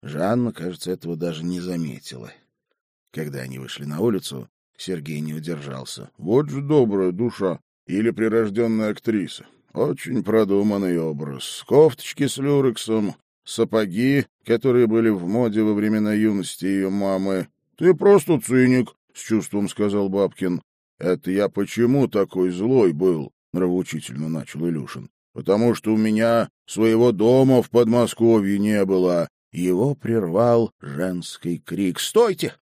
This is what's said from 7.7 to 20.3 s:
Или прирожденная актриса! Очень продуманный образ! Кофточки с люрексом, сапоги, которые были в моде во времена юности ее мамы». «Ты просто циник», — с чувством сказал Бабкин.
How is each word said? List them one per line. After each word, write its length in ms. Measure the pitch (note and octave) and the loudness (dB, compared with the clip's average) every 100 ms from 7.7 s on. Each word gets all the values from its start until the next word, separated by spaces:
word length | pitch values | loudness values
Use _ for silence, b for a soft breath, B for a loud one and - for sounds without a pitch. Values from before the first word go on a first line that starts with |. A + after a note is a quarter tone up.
| _ - | _ -6
Или 240 | F2+ A2+ | -2 -2
прирожденная 800 | G#2 A2 A2+ A2 G2+ A#2 A2 G#2+ | 0 0 0 0 0 0 0 -2
актриса! 540 | G#2 A#2 G#2+ F2+ - - _ _ | -4 -2 -2 -2 -10 -20 _ _
Очень 500 | - C3+ - - A2+ | -4 -2 -2 -4 -4
продуманный 760 | F2+ A2 G2+ G2 G#2 G2+ F#2+ F2 | 2 2 4 2 2 0 0 -2
образ! 640 | D#2+ C#2+ D2 C2+ - - - | -2 -6 -10 -10 -12 -14 2
Кофточки 600 | C3 D#3+ B2 - - C#3 | 6 6 2 -14 -4 -4
с 100 | - | -2
люрексом, 760 | C#3 C#3+ C3 A2 - A2 G2+ - _ _ | 0 2 2 -2 -2 0 0 -6 _ _
сапоги, 840 | - - A2+ A2 G#2 F2+ B2+ C#3 - _ - | -12 -2 0 0 0 0 2 2 0 _ 0
которые 420 | A2+ C3+ B2 A2+ | 0 4 4 4
были 220 | A2+ A2+ | 4 2
в 160 | G2+ F2 | 0 0
моде 380 | A2 A#2+ G#2 | 0 0 2
во 100 | G#2+ | 0
времена 400 | G#2 G#2+ G#2+ G#2+ | 2 0 0 0
юности 520 | G#2 A2 G2+ F2+ - F#2 | 2 2 0 -4 -6 -2
ее 260 | G2 F#2+ | 0 0
мамы». 560 | G2+ G2 F#2+ G2 F#2+ F2+ _ _ _ | -2 -2 -2 -2 -4 -6 _ _ _
«Ты 200 | E3 E3 | 2 4
просто 440 | G#3 G3+ - D3+ | 4 4 4 -2
циник», — 500 | - B2+ B2+ B2+ A#2 _ _ | 2 4 4 4 0 _ _
с 60 | - | -20
чувством 480 | - A2 - G2+ G2+ | -2 -2 -2 -4 -4
сказал 420 | - G#2 G2+ G2 | -2 -2 0 0
Бабкин. 520 | G2 F#2+ | 0 -2